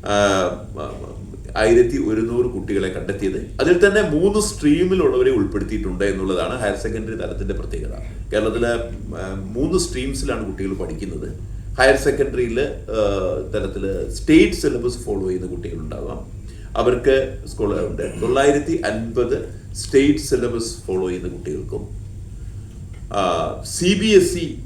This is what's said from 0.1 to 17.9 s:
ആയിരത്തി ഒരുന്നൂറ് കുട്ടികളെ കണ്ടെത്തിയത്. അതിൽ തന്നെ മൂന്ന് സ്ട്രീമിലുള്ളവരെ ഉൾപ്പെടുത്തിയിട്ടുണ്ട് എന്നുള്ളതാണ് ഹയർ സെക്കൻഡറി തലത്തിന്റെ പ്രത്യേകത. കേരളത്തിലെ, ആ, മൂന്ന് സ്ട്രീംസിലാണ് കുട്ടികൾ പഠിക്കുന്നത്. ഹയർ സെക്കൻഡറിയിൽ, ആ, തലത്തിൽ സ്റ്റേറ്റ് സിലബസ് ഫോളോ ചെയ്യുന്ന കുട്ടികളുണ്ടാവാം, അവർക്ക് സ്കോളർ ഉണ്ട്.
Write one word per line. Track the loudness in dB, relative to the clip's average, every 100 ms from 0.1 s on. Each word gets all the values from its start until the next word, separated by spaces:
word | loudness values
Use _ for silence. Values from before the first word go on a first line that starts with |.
| 4 4 4 0 -2 -10 -10 -10 -10 -12 -12 -12 -12 -8 0
ആയിരത്തി | 6 8 6 4
ഒരുന്നൂറ് | 0 0 2 2 0
കുട്ടികളെ | -2 -2 0 0
കണ്ടെത്തിയത്. | -2 -4 -2 -2 -2 -6 0
അതിൽ | 4 6 6
തന്നെ | 6
മൂന്ന് | 2 2 4 2
സ്ട്രീമിലുള്ളവരെ | 0 0 4 4 4 4 4 4 4
ഉൾപ്പെടുത്തിയിട്ടുണ്ട് | 4 0 -2 -2 -4 -4 0
എന്നുള്ളതാണ് | 0 0 0 0 -2 -2
ഹയർ | -2 -2
സെക്കൻഡറി | -4 -4 -6
തലത്തിന്റെ | -6 -6 -4 -4
പ്രത്യേകത. | -4 -4 -6 -6 -8 -10 -10 -2
കേരളത്തിലെ, | 0 0 0 0 0 -4 -8 -8 -8
ആ, | -6
മൂന്ന് | -6 -6 -2 0 2
സ്ട്രീംസിലാണ് | 0 -4 -4 -4 -4 -4 -4
കുട്ടികൾ | -4 -4
പഠിക്കുന്നത്. | -4 -6 -6 -6 -8 -8 -8 -8 -8 -8 4
ഹയർ | 6 6
സെക്കൻഡറിയിൽ, | 2 2 0 0 0 0
ആ, | 0 -4 -4 2 2 2 0 -2 -2
തലത്തിൽ | -4 -4 -4 -2 -2 -4
സ്റ്റേറ്റ് | -2 6 8 8 4
സിലബസ് | -2 0 -2 -4
ഫോളോ | -4 -4 -2
ചെയ്യുന്ന | -2 -4
കുട്ടികളുണ്ടാവാം, | -6 -6 -8 -8 -8 -8 -8 -10 -12 -12 -12 -6 0
അവർക്ക് | 2 4 4 4 2 -6 -10
സ്കോളർ | -4 -2 0
ഉണ്ട്. | -2